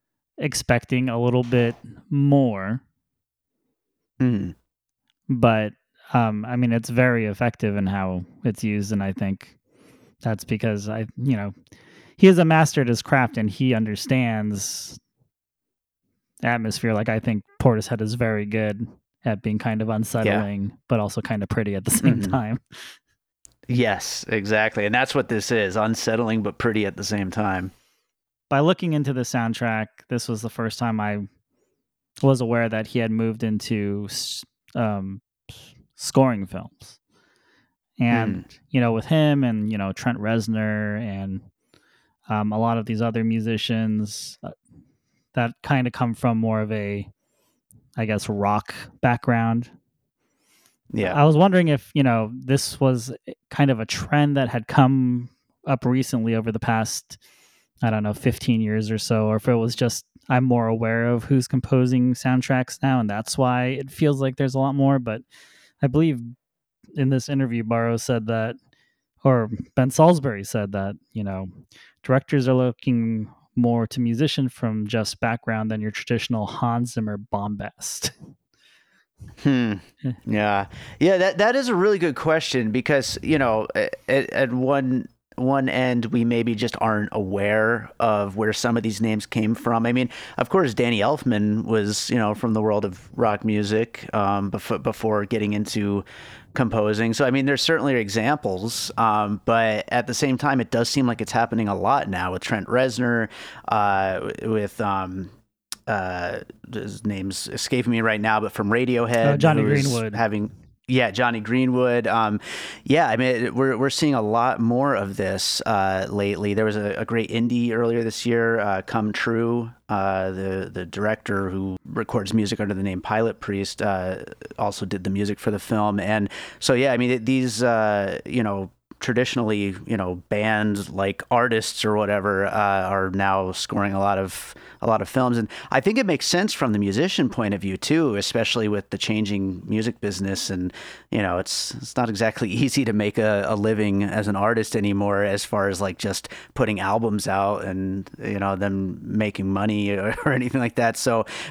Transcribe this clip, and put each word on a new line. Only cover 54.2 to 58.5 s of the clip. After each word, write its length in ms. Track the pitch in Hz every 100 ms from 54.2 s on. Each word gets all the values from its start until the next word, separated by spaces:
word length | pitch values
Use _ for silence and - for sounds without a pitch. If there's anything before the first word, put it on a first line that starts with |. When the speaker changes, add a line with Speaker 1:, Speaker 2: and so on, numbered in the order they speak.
| 147 139
Speaker 1:
that 140 | 127
had 180 | 123 107
come 600 | - 131 135 127 123 123 _ _ _ -
up 200 | 131 123
recently 500 | 127 127 123 113 113
over 160 | 113
the 80 | 107
past, 580 | - 110 110 - - - _ _ _ _ _ -
I 80 | 117
don't 140 | 110
know, 100 | 104
fifteen 460 | 104 131 - -